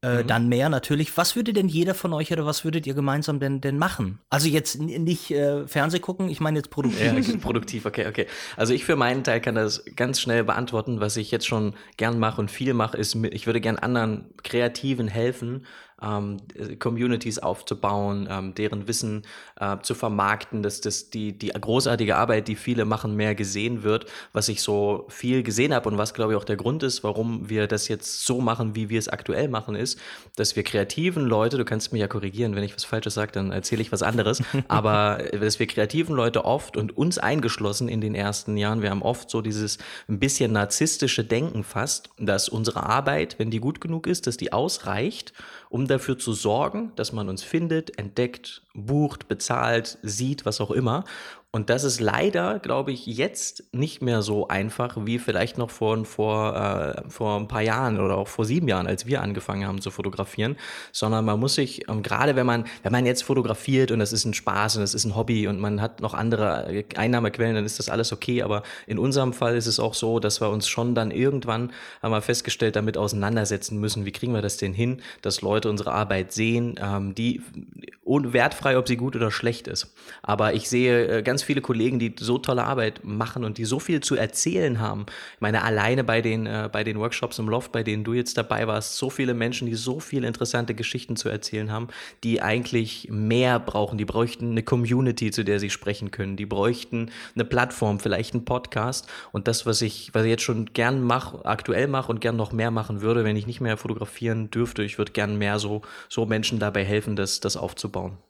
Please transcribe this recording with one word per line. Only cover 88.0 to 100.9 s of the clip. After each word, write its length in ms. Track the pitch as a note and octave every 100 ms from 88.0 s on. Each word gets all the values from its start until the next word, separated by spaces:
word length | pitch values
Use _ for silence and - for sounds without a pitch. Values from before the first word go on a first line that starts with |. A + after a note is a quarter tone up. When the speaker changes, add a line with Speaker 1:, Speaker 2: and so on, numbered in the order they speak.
| G#2+
Speaker 2:
du 80 |
jetzt 240 | A#2+ B2 -
dabei 280 | A2 A2 A2
warst, 300 | G#2+ A2 -
so 140 | B2+
viele 240 | - C3
Menschen, 340 | A#2+ A#2 B2 A#2+
die 80 | A2+
so 240 | A#2+ C3+
viele 260 | D#3 C#3 A#2+
interessante 480 | A2 A#2+ A#2+ A#2
Geschichten 440 | G#2+ A2+ B2+ - A2+
zu 100 | G#2+
erzählen 420 | G#2 - G#2+ G#2+
haben, 200 | G#2+ A#2 - - -
die 180 | A#2 A2+
eigentlich 680 | - A2+ A#2+ A#2+ A2 - -
mehr 480 | G#2+ G#2+ A#2 B2+ B2
brauchen. 380 | A#2+ G#2 G#2 G#2+
Die 80 | G#2
bräuchten 460 | A2 A#2 - A#2
eine 120 | A2+
Community, 680 | A2 B2+ A#2 B2 C3 A#2 A2+
zu 120 | G2+
der 160 | G2+ G#2
sie 100 | G2+
sprechen 420 | - - G2+ G2+
können. 260 | - G2 G2
Die 80 | G#2
bräuchten 680 | G#2 G2+ A#2+ - A#2 A2+ - - -
eine 80 |
Plattform, 560 | A#2 A#2+ B2 - A2 G#2
vielleicht 340 | A2+ F#2 A2+
einen 120 | B2 A#2
Podcast. 640 | B2 - - A2+ C3 - - -
Und 160 | - G2+
das, 160 | A2+ -
was 160 | A2
ich, 320 | A2 - -
was 100 | A2+
ich 60 | A2+
jetzt 140 | A2+
schon 240 | - A2+ G#2+
gern 340 | - A#2+